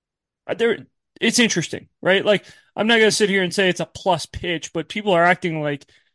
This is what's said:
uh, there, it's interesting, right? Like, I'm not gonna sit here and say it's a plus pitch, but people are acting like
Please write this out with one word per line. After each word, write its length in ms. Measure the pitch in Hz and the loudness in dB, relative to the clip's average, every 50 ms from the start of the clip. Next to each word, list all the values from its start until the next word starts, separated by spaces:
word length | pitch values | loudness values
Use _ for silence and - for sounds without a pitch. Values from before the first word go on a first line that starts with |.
| _ _ _ _ _ _ _ _ _ | _ _ _ _ _ _ _ _ _
uh, 80 | - - | -8 -4
there, 320 | 185 226 233 220 - - - _ _ _ _ _ - | -2 0 0 0 -2 -6 -18 _ _ _ _ _ -4
it's 180 | - 233 - - | -2 0 2 2
interesting, 500 | 240 214 - 180 156 - - 98 - - _ - - | 2 2 0 -2 -4 -6 -8 -12 -12 -14 _ -6 0
right? 220 | - 185 196 - | 0 0 2 2
Like, 200 | - 208 185 - - - - _ _ - | 2 2 0 0 -6 -20 -20 _ _ -6
I'm 100 | - 202 | -4 0
not 120 | 220 233 226 | 2 4 4
gonna 120 | 220 214 | 4 4
sit 200 | - - 214 190 | 2 2 0 2
here 120 | 190 196 185 | 2 0 0
and 120 | 175 165 | -2 0
say 140 | - 196 185 | 0 0 0
it's 120 | 175 - | 0 -2
a 60 | 170 | -4
plus 400 | - - - - 196 180 151 - | -10 -10 -8 -2 -2 -2 -2 -2
pitch, 460 | - - - - 175 175 156 - - - | -8 -12 -10 -6 -6 -6 -6 -8 -8 -8
but 160 | 170 156 - | -8 -8 -8
people 240 | - 208 208 214 185 | -8 -6 -2 0 2
are 120 | 170 170 | 4 4
acting 380 | 175 180 175 - 180 160 156 151 | 4 2 2 -2 -4 -4 -4 -4
like 240 | 147 143 139 - _ _ _ _ _ | -4 -4 -6 -10 _ _ _ _ _